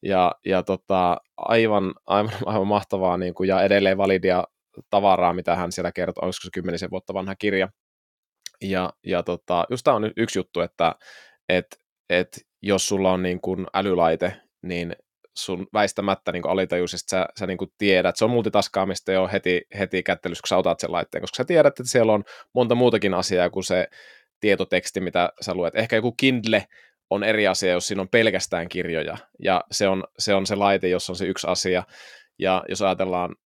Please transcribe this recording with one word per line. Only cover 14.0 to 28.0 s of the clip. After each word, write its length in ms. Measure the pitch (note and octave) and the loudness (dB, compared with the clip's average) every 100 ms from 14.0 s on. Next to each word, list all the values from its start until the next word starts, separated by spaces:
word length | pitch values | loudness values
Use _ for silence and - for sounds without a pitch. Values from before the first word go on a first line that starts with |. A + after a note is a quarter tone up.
| E2 E2 F2+ - _ _ | 2 2 -2 -6 _ _
niin 340 | F2 F2 E2+ - _ _ _ - | -8 -6 -6 -10 _ _ _ -12
sun 300 | - F2+ F#2+ | -8 -8 -4
väistämättä 600 | G#2 G#2 - G2+ F#2+ - | 0 0 0 -2 -2 -2
niin 100 | F2+ | -6
kuin 100 | E2+ | -2
alitajuisesti 580 | F#2 F#2 F2+ F2 F2 - | 0 0 0 -2 -6 -6
sä, 160 | F#2+ F2+ - | -4 -4 -6
sä 80 | F#2 | -8
niin 120 | F#2 | -6
kuin 140 | F#2 _ | -8 _
tiedät, 380 | G#2 F#2 F2+ - | 4 4 4 2
se 80 | |
on 60 | C3 | 2
multitaskaamista 840 | A#2+ A2 G#2 - - F#2+ F2+ - | 2 2 0 0 -2 -2 -4 -2
jo 160 | F#2+ F#2 | 0 0
heti, 300 | G2 F#2 F2+ - G2+ | 0 0 -2 -2 -6
heti 240 | F#2+ F#2 | -4 -2
kättelyssä, 400 | E2+ F2+ - E2+ | -2 -4 -4 -8
kun 60 | - | -2
sä 80 | F#2 | 0
otat 240 | F2+ E2+ | 0 -2
sen 120 | E2 | -4
laitteen, 300 | F2 - - | -4 -4 -8
koska 140 | - - | -10 -8
sä 80 | |
tiedät, 360 | C#3+ F3 C#3+ - | 0 4 4 2
että 100 | B2 | -2
siellä 220 | B2+ A2+ | 2 4
on 120 | G#2+ G2+ - - | 2 0 -16 -6
monta 200 | B2 B2 | -2 0
muutakin 400 | A#2+ B2 A2 G2+ | 4 4 4 2
asiaa 360 | F2+ F#2 F2+ F2 | 0 0 2 0
kuin 140 | F#2+ | 0
se 220 | F#2+ F#2 - - - - _ _ | -2 -2 -2 -6 -20 -20 _ _
tietoteksti, 600 | G#2+ G2 F#2+ F#2 - - | 0 2 2 -2 -2 -6
mitä 320 | F2+ F2 F2 - | -2 0 0 -2
sä 140 | - | -6
luet. 220 | F2+ E2+ - | -2 -2 -2
Ehkä 200 | A2+ A2+ | 0 0
joku 160 | A#2+ | 0
Kindle 540 | A#2+ C3+ B2+ A2 A2 - _ _ _ _ | 0 2 2 2 0 0 _ _ _ _
on 140 | G2+ | -2
eri 220 | G#2 G#2+ G2+ | 2 2 2
asia, 260 | F#2 F#2 | 2 2
jos 160 | F2+ - | 2 0
siinä 140 | G2 | -6